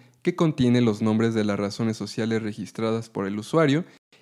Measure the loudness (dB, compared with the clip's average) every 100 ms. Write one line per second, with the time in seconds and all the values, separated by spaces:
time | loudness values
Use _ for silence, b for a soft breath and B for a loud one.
0 | B B -4 0 0 2 2 4 4 2
1 | 2 2 2 0 0 0 -4 -2 -4 -4
2 | -6 -4 -2 -2 -4 -8 -10 -4 -2 -2
3 | -4 -6 -4 -6 -2 2 4 2 -2 B
4 | _ b